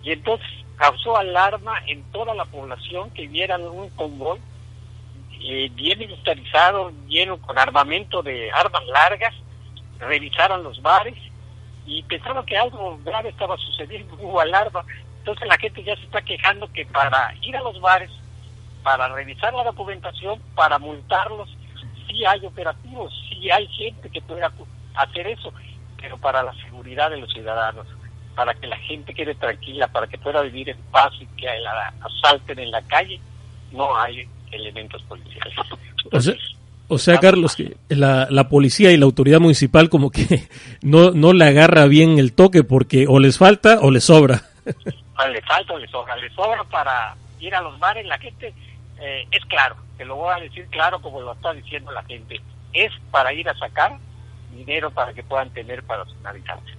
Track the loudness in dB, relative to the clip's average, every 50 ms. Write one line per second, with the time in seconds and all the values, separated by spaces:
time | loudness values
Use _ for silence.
0 | -8 -10 -10 -8 -4 -6 -6 -6 -6 -16 -20 -20 -20 -20 -8 0 0 0 0 -2
1 | -6 -2 -2 -2 -2 -2 0 0 0 0 -2 -6 -10 -10 -10 -10 -8 -10 -14 -14
2 | -14 -16 -12 -12 -10 -10 -8 -10 -10 -12 -12 -18 -14 -14 -16 -16 -14 -14 -12 -12
3 | -14 -14 -16 -18 -18 -12 -8 -8 -6 -6 -6 -8 -8 -12 -14 -16 -18 -18 -12 -12
4 | -12 -12 -12 -10 -8 -8 -8 -10 -12 -20 -20 -20 -20 -20 -20 -20 -20 -20 -20 -20
5 | -20 -20 -20 -20 -20 -20 -20 -16 -14 -12 -10 -8 -10 -10 -12 -8 -6 -6 -6 -6
6 | -8 -18 -18 -10 -6 -6 -6 -6 -8 -4 2 2 2 2 2 -2 -8 -8 -12 -18
7 | -16 -8 -4 -4 -4 -4 -6 -12 -12 -8 -2 -2 -2 0 2 0 0 0 -2 -8
8 | -8 -8 -10 -8 -8 -8 -10 -10 -10 -6 -2 -2 -2 -2 -4 -6 -8 -2 0 2
9 | 2 2 0 -2 -6 -8 -8 -10 -20 -20 -20 -20 -20 -20 -20 -20 -20 -20 -20 -16
10 | -8 -6 -6 -6 -6 -8 -2 0 0 0 0 -4 -8 -14 -18 -6 0 2 2 2
11 | 2 -2 -12 -18 -20 -20 -20 -20 -20 -20 -20 -20 -20 -20 -20 -20 -20 -16 -16 -16
12 | -12 -12 -12 -12 -10 -10 -10 -10 -10 -6 -4 -4 -4 -4 -4 -10 -12 -12 -12 -14
13 | -14 -10 -10 -10 -10 -10 -10 -10 -10 -8 -8 -10 -10 -14 -12 -14 -14 -16 -16 -18
14 | -18 -20 -20 -18 -14 -6 -2 -2 -2 0 0 -2 -2 -2 -6 -10 -12 -12 -18 -20
15 | -20 -20 -20 -16 -12 -12 -10 -10 -4 -4 -4 -2 -2 -8 -12 -12 -12 -12 -12 -12
16 | -12 -10 -10 -10 -8 -8 -10 -4 -4 -4 -4 -4 -10 -16 -14 -14 -14 -8 -4 -4
17 | -2 0 0 -2 -2 -4 -8 -14 -16 -12 -12 -10 -10 -10 -12 -4 0 0 0 0
18 | 0 -8 -18 -20 -20 -20 -20 -20 -20 -20 -20 -20 -20 -20 -20 -10 -2 -2 -2 -2
19 | -2 -6 -6 -10 -12 -14 -12 -8 -8 -6 -6 -4 -6 -6 -6 -8 -14 -14 -14 -14
20 | -16 -16 -16 -14 -12 -12 -12 -12 -14 -14 -2 0 0 2 2 -2 -6 -8 -16 -16
21 | -8 -4 -4 -2 -2 -4 -10 -14 -16 -18 -20 -20 -20 -20 -20 -20 -20 -20 -20 -20
22 | -18 -14 -10 -4 -2 -2 -2 -2 -4 -16 -16 -10 -10 -10 -10 -12 -16 -20 -16 -16
23 | -16 -16 -16 -18 -18 -18 -18 -14 -4 0 0 0 0 -4 -12 -12 -12 -12 -14 -16
24 | -20 -18 -18 -18 -16 -16 -10 -8 -8 -8 -8 -10 -20 -20 -20 -20 -20 -16 -6 -6
25 | -6 -6 -6 -12 -10 -10 -12 -12 -14 -18 -18 -20 -20 -20 -20 -20 -20 -20 -20 -20
26 | -18 -18 -18 -8 -6 -4 -4 -2 -4 -6 -10 -16 -20 -20 -20 -20 -20 -16 -6 -4
27 | -4 -4 -4 -10 -12 -14 -14 -12 -10 -8 -6 -6 -6 -6 -8 -10 -18 -20 -20 -20
28 | -20 -20 -20 -20 -20 -18 -6 -6 -4 -4 -4 -8 -10 -14 -14 -14 -12 -14 -14 -14
29 | -16 -18 -14 -12 -10 -10 -10 -8 -8 -8 -8 -8 -14 -18 -6 -6 -6 -4 -4 -8
30 | -8 -8 -12 -14 -12 -6 -4 -4 -4 -4 -8 -14 -14 -14 -16 -16 -20 -2 0 0
31 | 0 0 -2 -12 -20 -20 -20 -14 -10 -10 -10 -10 -10 -10 -8 -8 -8 -10 -12 -16
32 | -18 -14 -12 0 2 2 2 2 -2 -12 -14 -12 -12 -8 -8 -8 -6 -2 -2 -2
33 | -2 -4 -12 -18 -20 -20 -20 -20 -20 -20 -20 -20 -20 -20 -8 -6 -4 -4 -2 -2
34 | -4 -4 -8 -14 -18 -20 -20 -20 -20 -18 -18 -16 -16 -16 -16 -16 -18 -18 -20 -20
35 | -18 -20 -20 -20 -20 -20 -18 -16 -16 -14 -12 -12 -12 -12 -14 -20 -20 -6 -6 -6
36 | -4 0 0 0 0 0 -2 -4 -10 -16 -18 -20 -20 -20 -20 -20 -6 -4 -4 0
37 | 4 4 4 8 8 6 6 6 2 0 -2 -4 -10 -10 -10 -18 _ _ 0 2
38 | 4 4 4 2 0 2 2 2 2 4 4 4 4 4 4 6 6 8 8 8
39 | 6 6 6 4 4 6 6 8 8 6 4 4 2 4 6 6 6 6 4 2
40 | 0 0 0 -2 0 2 0 0 0 -8 -20 -20 -20 -20 -20 -6 0 4 8 8
41 | 8 8 6 6 6 8 8 8 8 8 8 8 8 8 8 8 8 8 8 8
42 | 8 8 6 4 4 2 6 6 6 8 8 6 4 6 2 2 2 2 2 2
43 | 4 6 6 8 8 6 6 8 8 8 8 8 8 6 6 8 6 4 4 4
44 | 6 8 8 8 10 8 4 0 -2 _ _ _ _ -12 -12 -10 -10 -14 -14 -14
45 | -20 -18 -4 -4 -4 -4 -4 -8 -6 -2 -4 -4 -2 -6 -12 -12 -12 -12 -12 -12
46 | -10 -8 -10 -12 -12 -14 -8 -6 -4 -4 -4 -6 -8 -8 -6 -6 -4 -2 -4 -4
47 | -6 -8 -12 -18 -20 -20 -20 -16 -14 -8 -6 -6 -6 -8 -10 -4 -4 -4 -4 -4
48 | -8 -10 -10 -10 -10 -18 -18 -16 -18 -18 -18 -18 -20 -20 -20 -20 -20 -20 -20 -16
49 | -14 -12 -12 -12 -10 -10 -12 -12 -10 -8 -2 -2 -2 -2 -4 -10 -20 -20 -20 -18
50 | -14 -14 -12 -8 -6 -6 -6 -6 -8 -16 -20 -20 -20 -16 -6 -4 -4 -4 -4 -6
51 | -12 -14 -16 -16 -14 -16 -16 -10 -10 -10 -10 -10 -14 -16 -16 -16 -14 -14 -16 -16
52 | -16 -16 -20 -20 -20 -18 -18 -18 -18 -20 -20 -20 -20 -10 -4 -4 -4 -4 -6 -14
53 | -20 -4 -2 -2 0 0 -4 -6 -8 -10 -8 -8 -10 -10 -4 -4 -4 -4 -4 -8
54 | -20 -20 -20 -20 -20 -20 -20 -20 -20 -20 -20 -20 -12 -8 -8 -8 -8 -8 -6 -8
55 | -8 -8 -8 -18 -14 -8 -8 -8 -8 -8 -12 -18 -16 -14 -16 -16 -12 -12 -12 -12
56 | -12 -16 -18 -20 -18 -18 -18 -18 -16 -16 -18 -16 -18 -20 -20